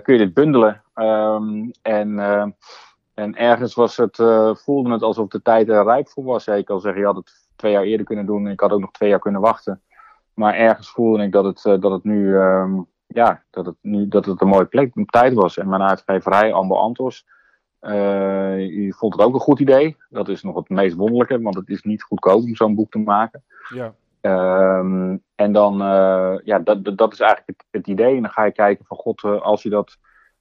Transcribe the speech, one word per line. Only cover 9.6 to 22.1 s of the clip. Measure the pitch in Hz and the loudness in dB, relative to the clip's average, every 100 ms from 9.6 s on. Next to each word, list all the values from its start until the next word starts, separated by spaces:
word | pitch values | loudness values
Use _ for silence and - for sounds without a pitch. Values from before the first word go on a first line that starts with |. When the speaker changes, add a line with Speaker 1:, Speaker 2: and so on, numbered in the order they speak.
| - 95 _ _ - _ _ | -6 -12 _ _ -20 _ _
Speaker 1:
Maar | - 107 90 | -2 0 4
ergens | 113 104 - | 2 2 -4
voelde | - 113 107 | -2 0 2
ik | 101 | 2
dat | 101 | 2
het, | 95 - 107 | 0 0 0
eh, | 98 | 2
dat | 98 | 0
het | 95 | -2
nu, | 104 104 98 95 | -2 0 2 2
ehm, | 95 95 95 95 90 _ - | 2 2 0 -4 -8 _ -8
ja, | 117 117 - _ | 0 2 0 _
dat | 95 87 | -12 -12
het | - | -12
nu, | 101 104 101 | -6 -4 0
dat | 101 98 | 0 -2
het | 90 | 0
een | 95 | 2
mooie | 98 90 | 4 2
plek, | 127 131 107 101 | 0 -2 -2 0
tijd | 120 127 | 2 4
was. | 117 90 - | 2 0 -2
En | 98 | -4
mijn | 95 | 0
uitgeverij, | 98 95 - 95 95 98 110 | 0 -2 -2 -4 2 2 2
Ambo | 95 95 95 | 0 0 0
Antos, | 110 123 131 - _ _ _ _ _ _ | -2 -4 -8 -8 _ _ _ _ _ _
eh, | 110 104 101 98 98 98 95 95 | -6 -2 -2 0 -2 -2 -4 -4
die | 95 98 98 - | -6 -6 -8 -4
vond | 110 | -2
het | 92 | 2
ook | 110 | 2
een | 131 | 2
goed | - 139 | 0 2
idee. | 135 131 156 - _ | 4 4 2 -4 _
Dat | 104 98 | -8 -8
is | 92 | -8
nog | 98 82 | -8 -10
het | - | -6
meest | 95 95 85 | -2 -2 0
wonderlijke, | 107 120 117 127 | -2 0 0 -2
want | 110 95 | -4 -8
het | 95 | -8
is | 98 | -8
niet | 107 107 | -6 -8
goedkoop | - | -8